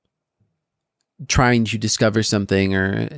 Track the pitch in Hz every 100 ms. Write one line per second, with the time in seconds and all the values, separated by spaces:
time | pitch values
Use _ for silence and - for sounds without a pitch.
0 | _ _ _ _ _ _ _ _ _ _
1 | _ - 139 - 123 120 110 107 110 -
2 | 110 110 107 107 98 98 95 95 95 110
3 | 113